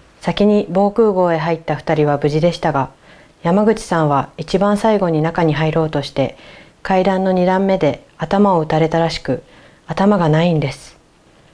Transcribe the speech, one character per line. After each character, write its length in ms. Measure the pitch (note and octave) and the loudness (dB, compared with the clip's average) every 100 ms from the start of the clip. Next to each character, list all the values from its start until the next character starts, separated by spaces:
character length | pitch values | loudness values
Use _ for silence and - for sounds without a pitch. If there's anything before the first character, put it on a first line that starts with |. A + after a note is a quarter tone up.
| _ _ | _ _
先 260 | - F3 G#3 | -6 0 2
に 200 | G#3 - | 2 0
防 220 | F3+ G3+ | 0 0
空 180 | G3+ A3 | 2 0
壕 220 | F#3 F3+ | 2 0
へ 60 | D#3+ | 0
入 180 | D#3 D#3+ | -2 -4
っ 40 | |
た 140 | - | -4
二 200 | D3+ - | -6 -2
人 120 | D3+ D3 | 0 0
は 120 | C#3+ | 0
無 60 | D3 | 0
事 120 | D3+ | 0
で 120 | E3+ | 0
し 60 | D#3+ | 0
た 140 | E3+ | -2
が、 180 | C#3+ C3 - - - - _ | -2 -4 -8 -20 -20 -20 _
山 220 | E3+ F#3+ | 0 2
口 180 | G#3+ A3 | 2 0
さ 180 | - E3+ | -2 -2
ん 80 | D3+ | 0
は 220 | C#3 C3 - | 0 -2 -10
一 200 | D#3 F#3 | -4 0
番 180 | G3+ G#3 | 0 0
最 220 | A3+ G#3 | 0 0
後 100 | F3+ | 0
に 120 | D#3 | 0
中 220 | D#3+ E3+ | -2 0
に 100 | E3 | 0
入 160 | D3 D#3+ | 0 0
ろ 140 | D#3 | 0
う 60 | D#3 | -2
と 120 | - | -4
し 80 | C#3 | -4
て、 260 | - C3 - - - - _ | -4 -4 -6 -20 -20 -20 _
階 200 | - F#3+ | -2 0
段 200 | F#3+ F#3+ | 2 0
の 80 | F#3+ | 0
二 140 | F#3 F3+ | 2 2
段 200 | F#3+ G3 | 2 0
目 120 | F#3+ | 2
で 260 | D3+ A#2+ - - | 0 -2 -10 -12
頭 380 | - G3 G3+ | -2 2 4
を 60 | F3+ | 2
打 60 | D#3 | 0
た 120 | D#3 | 0
れ 100 | D#3+ | 0
た 120 | E3 | 0
ら 100 | E3 | -2
し 80 | - | -4
く、 240 | - B2 - - - - - | -6 -6 -8 -20 -20 -20 -10
頭 320 | D#3+ G3 G3+ | -2 2 2
が 100 | D#3+ | 2
な 160 | D#3 | 2
い 80 | F3 | 2
ん 80 | D#3+ | 0
で 120 | C3+ | -2
す。 240 | - - - _ _ _ _ _ | -8 -18 -20 _ _ _ _ _